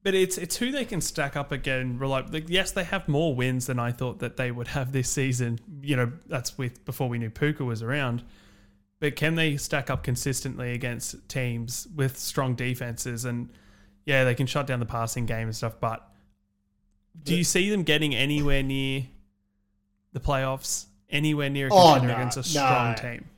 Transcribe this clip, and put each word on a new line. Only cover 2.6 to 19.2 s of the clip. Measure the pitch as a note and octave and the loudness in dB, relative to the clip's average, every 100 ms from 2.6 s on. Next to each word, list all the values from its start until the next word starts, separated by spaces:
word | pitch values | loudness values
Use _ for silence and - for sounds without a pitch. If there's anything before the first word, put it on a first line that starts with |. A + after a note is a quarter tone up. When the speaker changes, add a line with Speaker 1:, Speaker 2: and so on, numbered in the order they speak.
| F#3 | 0
Speaker 1:
they | - | -4
have | E3+ G3 - | -2 -4 0
more | C#3+ E3 | 2 2
wins | B2+ B2+ B2+ B2 | 2 0 0 -2
than | B2+ | -2
I | A#2+ | -2
thought | A#2+ B2+ - | -2 -6 -6
that | B2 - | -8 -4
they | B2 | -4
would | A#2+ A#2 | -4 -6
have | D3 B2+ | -4 -2
this | C3+ B2+ | -2 0
season. | - C3+ B2 A#2+ A#2 - D3 | 0 0 0 0 -2 -8 -12
You | C#3 C3 | -2 0
know, | A#2+ D#3 - | 0 -4 -8
that's | D3+ A#2+ - | -6 -6 -6
with, | B2 - | -6 -6
before | - B2 C3 | -12 -4 -2
we | A#2+ | -2
knew | A2+ | -4
Puka | - D3 D3+ | -2 -2 0
was | C3 A2+ | -2 -4
around. | A2+ C#3+ C3+ A#2+ - - - - - _ _ _ | -2 0 0 -2 -6 -20 -20 -20 -20 _ _ _
But | D3+ - | -4 0
can | D3+ E3 | 0 2
they | D#3+ C#3+ | 2 0
stack | - D3 C3 | -2 -4 -2
up | C3 | -4
consistently | - B2 - B2+ C3+ B2+ B2 | -2 -2 0 -2 -4 -6 -6
against | A#2+ B2 A#2+ - - - | -4 -4 -6 -8 -12 -8
teams | C#3 B2 A#2 A#2 A#2+ - | -4 -2 -2 -4 -8 -8
with | D#3+ C3 C3 | -2 -2 -2
strong | - - C3 | -4 -2 0
defenses? | A#2+ B2+ B2+ A#2+ A#2+ B2+ A#2 | 0 -2 -4 -6 -6 -6 -4
And, | B2 A#2+ A#2+ - - - - _ | -4 -4 -6 -14 -20 -20 -20 _
yeah, | - C3+ | 2 4
they | B2+ | 4
can | A#2+ C3 | 4 0
shut | D3 C3+ | 0 -2
down | B2 | -2
the | A2+ | -2
passing | A#2 A2+ - A#2 | -2 -4 -2 -2
game | A2+ A2+ | -2 -4
and | A2 | -4
stuff, | A#2 - | -6 -4
but | A#2 A2+ - _ _ _ _ _ _ _ _ _ _ - | -4 -4 -12 _ _ _ _ _ _ _ _ _ _ -16
do | C#3+ | -2
Speaker 2:
Yeah. | F3 | 0
Speaker 1:
you | |
see | E3+ F#3 G3 | 2 2 2
them | G#3 | 2
getting | D#3+ D3+ D3+ | 2 2 2
anywhere | A#2+ C#3 D3 C#3+ C#3 | 2 2 4 4 4
near | C3+ C3+ C3+ C3+ B2+ - | 4 0 0 -2 -4 -12